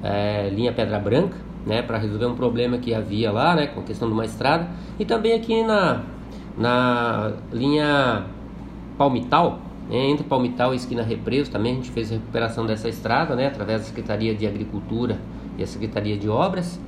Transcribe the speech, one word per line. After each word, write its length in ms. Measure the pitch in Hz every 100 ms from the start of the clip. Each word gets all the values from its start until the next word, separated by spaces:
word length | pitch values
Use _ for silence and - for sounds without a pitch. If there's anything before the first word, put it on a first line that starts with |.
é, 460 | 104 101 104 104 101
linha 200 | 98 120
Pedra 300 | 117 104 104
Branca, 380 | 95 127 196 - - - 104
né, 140 | 110
pra 160 | 120 110
resolver 300 | 107 104 120
um 80 |
problema 420 | 120 123 113 120 123
que 180 | 117
havia 380 | 110 98 104 113
lá, 240 | 104 151 170
né, 120 | 143
com 120 | -
a 20 |
questão 240 | 92 107 113
de 60 |
uma 120 | 110 113
estrada, 420 | - 127 165 175 - - -
e 80 | 208
também 260 | 226 220
aqui 300 | 226 226 220
na, 400 | 226 208 175 117 - - - - - -
na 760 | 117 123 123 120 117 110 107 107 107
linha 760 | 120 135 151 147 143 131 107 92 - - - - - - -
Palmital, 640 | 143 120 - 151 165 - - - -
né, 220 | 120 135
entre 140 | 147
Palmital 500 | 147 135 123 - 123
e 20 | 127
esquina 260 | - 120
Represo, 480 | 110 107 - 127 139
também 220 | - 113
a 40 | 131
gente 140 | -
fez 200 | 117 107
a 60 | 110
recuperação 500 | - 117 117 117 110
dessa 200 | 110 113
estrada, 480 | 107 110 123 160
né, 120 | 123 135
através 340 | 131 101 110
da 60 | 104
Secretaria 480 | - 110 104 110
de 120 | 104 107
Agricultura 720 | 101 107 104 - 113 120 104 - - - -
e 60 |
a 40 | 95
Secretaria 520 | 104 107 107 104 101
de 100 | 104
Obras. 500 | 113 185 185 175 -